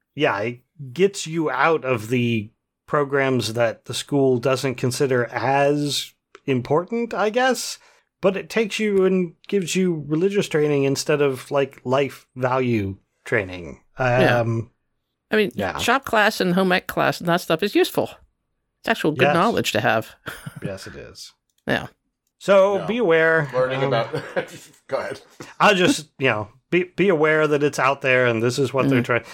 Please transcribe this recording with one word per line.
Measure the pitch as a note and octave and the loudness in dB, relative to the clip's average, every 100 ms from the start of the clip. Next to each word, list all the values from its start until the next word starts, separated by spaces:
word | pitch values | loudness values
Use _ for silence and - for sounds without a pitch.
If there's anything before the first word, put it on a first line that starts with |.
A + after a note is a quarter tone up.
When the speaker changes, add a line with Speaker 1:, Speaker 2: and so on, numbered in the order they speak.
| _ - | _ -2
Speaker 1:
yeah, | C#3+ G2+ | -2 0
it | A2 A#2+ _ - C3+ | -6 -8 _ -20 -12
gets | B2 G3 G3 D#3 | 0 0 0 -6
you | E3 D3+ | -4 -2
out | B2+ D3 D#3+ C3 | 0 2 2 0
of | B2 G#2+ | -4 -2
the | B2+ A#2+ A2+ G#2 - _ _ - | 0 0 -2 -4 -14 _ _ -4
programs | D3 C#3+ C#3 C3+ B2+ A2+ | -2 0 0 0 0 -2
that | A2+ A#2 G#2 - | 0 0 -2 -10
the | |
school | B2 - C#3+ C3+ B2 | -12 -4 0 2 2
doesn't | C3 C3 C#3 B2 | 0 0 -2 -4
consider | C3 B2 C#3+ B2 A#2 | -4 -2 0 0 0
as | A#2+ A#2 C#3 C#3+ D3 D3 - - _ _ - - | -4 0 2 2 2 -2 -4 -8 _ _ -12 -2
important, | B2+ - D3 F3+ A#3 A#3 | -2 0 -2 0 -4 -4
I | A3+ G#3 | -2 0
guess, | A3+ C4 A#3 - - _ _ _ _ | 2 0 0 -4 -12 _ _ _ _
but | F#3+ F#3+ | -2 0
it | D#3+ | -4
takes | A3 A3+ - | -2 -2 -2
you | G#3+ G3 F#3 | 0 2 4
and | F#3 F3 - - | 2 0 -6 -4
gives | G3+ E3 F#3 | -2 0 0
you | F#3 D#3+ C#3+ | 0 0 -2
religious | D#3 F#3+ G3+ F3+ | 0 0 0 0
training | D#3 D3 C#3+ | 0 2 2
instead | C#3 C#3 - D3 | 2 0 0 2
of, | C#3+ B2+ - | 2 -2 -4
like, | D3 C3+ - | -2 -2 -4
life | B2+ C3 C#3 - _ B2+ | -2 0 0 -6 _ -6
value | B2+ C3 B2+ A2+ G2 F#2+ _ _ - | -2 0 2 0 -2 -6 _ _ -2
training. | A#2+ F#2 F2+ E2 - _ - | -2 -2 -8 -14 -16 _ -4
Speaker 2:
Yeah. | C3 B2 B2+ A#2+ | 0 2 4 2
Speaker 1:
Um, | A#2 A2+ - _ _ _ _ _ _ | 0 -4 -6 _ _ _ _ _ _
Speaker 2:
I | G#3+ | 0
mean, | G#3 - | 0 -2
Speaker 1:
yeah. | F#3+ - | -6 -4
Speaker 2:
shop | - B3+ - | 0 -2 0
class | A3 G#3 - | 2 2 2
and | F#3 | 0
home | F3 F#3+ | 2 2
ec | F3+ - | 0 -2
class | - C#3 C#3 | -2 0 0
and | E3+ | -2
that | E3+ | -2
stuff | - E3 | 0 -2
is | G#3 E4 | 0 0
useful. | F#4 - A2+ - _ _ _ _ _ _ | 0 0 -4 -8 _ _ _ _ _ _
It's | - | -6
actual | A3+ D#3+ | -2 -2
good | D3+ C#3+ | 2 2
Speaker 1:
Yes. | |
Speaker 2:
knowledge | D#3 G#3 G#3 - | 4 2 0 -2
to | G#2+ | 0
have. | A#2 A2 - - - - | 0 0 -2 -12 -18 -16
<laughs> | - - | -16 -12
Speaker 1:
Yes, | G2+ F#2+ - | -12 -12 -14
it | - | -16
is. | A2+ - - _ _ _ - | -18 -20 -20 _ _ _ -6
Speaker 2:
Yeah. | C3+ - _ _ _ _ _ | -6 -6 _ _ _ _ _
Speaker 1:
So | - G3 G3 G3 | 2 4 4 2
Speaker 3:
No. | F#3+ | -2
Speaker 1:
be | A#3 | -2
aware. | G3+ E3 D#3+ D#3+ C#3+ | 2 4 4 2 0
Speaker 3:
Learning | B2+ B2+ C3 | -2 -2 0
Speaker 1:
Um, | C#3 | 0
Speaker 3:
about | A#2+ A#2 | 0 -2
<laughs> | D3 - - - E3 - _ - | -6 -6 -8 -8 -14 -20 _ -8
Go | C3 | -6
ahead. | G2+ - - - - - | -6 -10 -16 -20 -18 2
Speaker 1:
I'll | F3 G3 | 2 4
just, | F#3 C#4+ D3 - | 2 2 -6 -2
you | C3+ | 0
know, | G#2+ G#2 - _ | 0 -4 -12 _
be, | F3 | -2
be | F3+ - G3 | -2 0 2
aware | D#3+ D#3 D#3 D3+ | 4 2 2 2
that | D3 | 2
it's | D3 C#3+ | 0 2
out | C3+ C3+ | 0 0
there | C3+ B2+ B2 | 2 4 4
and | A2+ | 2
this | A#2+ B2 | 0 0
is | C3 | 0
what | C3 C3+ | 0 2
they're | C3 | 2
Speaker 2:
Mm. | A#2+ | 2
Speaker 1:
trying. | A#2 - | -2 -4